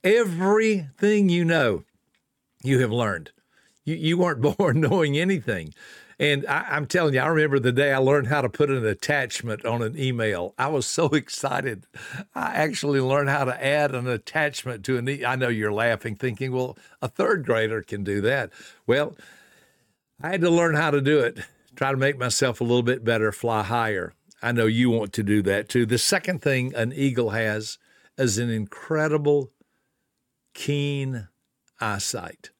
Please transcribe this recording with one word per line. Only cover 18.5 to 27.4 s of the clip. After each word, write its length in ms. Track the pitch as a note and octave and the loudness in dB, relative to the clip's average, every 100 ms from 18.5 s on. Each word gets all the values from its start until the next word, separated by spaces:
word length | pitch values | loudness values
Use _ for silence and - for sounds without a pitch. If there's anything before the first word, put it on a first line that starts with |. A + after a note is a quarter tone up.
| - - - - | -10 -20 -16 0
Well, 300 | B2+ D3 - - - _ _ _ _ _ _ _ _ | 0 0 -6 -20 -20 _ _ _ _ _ _ _ _
I 80 | D3+ | -6
had 120 | F#3+ | 0
to 80 | E3+ | 2
learn 260 | E3+ E3+ D3+ | 4 4 2
how 160 | D#3+ | 2
to 80 | C#3+ | 2
do 180 | C#3 D3+ | 4 4
it, 220 | C3+ - - _ _ | 2 -2 -16 _ _
try 160 | - C3+ | -4 -2
to 60 | C3+ | 2
make 220 | C3+ C#3 | 0 0
myself 420 | B2 - C3+ A#2 | -2 0 0 0
a 40 | |
little 200 | A#2+ A#2+ | 2 2
bit 180 | A#2+ B2+ | 2 0
better, 300 | A2+ A2+ G#2+ | 0 0 0
fly 320 | G#2 A#2+ A2 | -2 -2 -2
higher. 480 | G2+ A#2 A2 G2+ F2 _ _ _ | -2 -2 -2 -4 -6 _ _ _
I 120 | A#2 | -2
know 140 | A#2+ A2+ | 2 2
you 240 | A2+ B2 | 4 4
want 220 | A#2 G#2 | 2 -2
to 100 | - | -4
do 180 | G2+ G#2 | 2 2
that 260 | G2 G2 G#2 | 2 0 0
too. 180 | B2+ A2+ | 0 2
The 120 | A#2+ | 0
second 420 | - F#3+ F#3 F3 | 0 0 -2 -2
thing 320 | D3+ C3 B2+ C3+ | 0 0 -2 -2
an 160 | A2+ | -4
eagle 380 | C#3+ C#3 B2 A#2 | 0 0 2 0
has 480 | A2 | 0